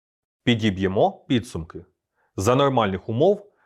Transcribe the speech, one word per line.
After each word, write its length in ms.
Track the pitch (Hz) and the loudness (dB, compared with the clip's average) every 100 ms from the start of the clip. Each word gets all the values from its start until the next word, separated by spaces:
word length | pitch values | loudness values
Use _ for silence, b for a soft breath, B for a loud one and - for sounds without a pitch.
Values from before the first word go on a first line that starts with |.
| _ _ _ _ | _ _ _ _
Підіб'ємо 840 | - 117 110 92 95 98 170 190 - | 0 0 0 0 -2 0 0 -2 -4
підсумки. 580 | 127 98 - 80 82 - _ _ _ _ - | -4 -4 -10 -12 -16 -20 _ _ _ _ -4
За 200 | 98 131 | 0 2
нормальних 540 | 139 127 107 95 - | 2 2 0 -2 -6
умов 420 | 113 170 202 - _ | 0 2 0 -6 _